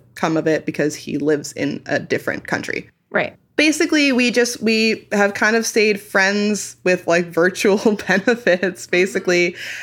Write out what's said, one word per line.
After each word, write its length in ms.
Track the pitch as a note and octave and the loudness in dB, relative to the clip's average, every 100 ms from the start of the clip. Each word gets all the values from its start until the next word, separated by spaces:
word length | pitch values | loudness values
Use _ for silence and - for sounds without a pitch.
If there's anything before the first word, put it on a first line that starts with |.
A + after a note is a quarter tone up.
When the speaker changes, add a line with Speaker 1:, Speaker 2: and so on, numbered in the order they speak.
| _ | _
Speaker 1:
come 220 | - E3+ D#3+ | -4 -2 0
of 100 | D#3+ | 0
it 180 | D#3 - | -2 -2
because 280 | D#3 D3+ | -2 -4
he 240 | D3+ - D3+ | -4 -8 -4
lives 340 | D3 D3 C#3+ | 0 -2 -4
in 300 | - C#3+ - - | -6 -6 -6 -6
a 120 | C#3+ | -6
different 480 | - - - D2 - | -2 -4 -4 -8 -6
country. 420 | - - - - _ _ | -6 -4 -8 -10 _ _
Speaker 2:
Right. 260 | G3+ - - _ - | -4 -4 -10 _ 0
Speaker 1:
Basically, 560 | D4+ D4+ E4+ D#4 C#4+ | 2 2 0 2 2
we 180 | B3 A#3+ | 2 2
just, 320 | A#3+ A#3+ - | 2 0 -2
we 440 | A3 A3 A3 G#3 - | 0 2 0 -2 -2
have 220 | G#3 G3+ | 0 0
kind 220 | G3+ G#3+ A3+ | 2 0 0
of 80 | A3 | 0
stayed 340 | A3+ G#3+ G3+ | 2 2 0
friends 760 | - G3+ F#3+ G#3 G#3 G3+ - - | -2 0 2 2 0 -2 -6 -4
with, 220 | F3+ F3+ E3 | 0 0 2
like, 200 | E3+ E3+ | 0 0
virtual 720 | E3 F3+ F#3 G#3 G3+ A3+ G#3 | 2 0 2 2 4 2 0
<laughs> 120 | - | 0
benefits, 800 | F#3+ B3 A#3 F#3+ F#3 F#3+ F3+ - | 0 2 0 2 2 0 -6 -2
basically, 680 | F3+ F#3 F#3+ F#3 F3 F3 - - - | 0 0 0 0 2 0 -2 -12 -14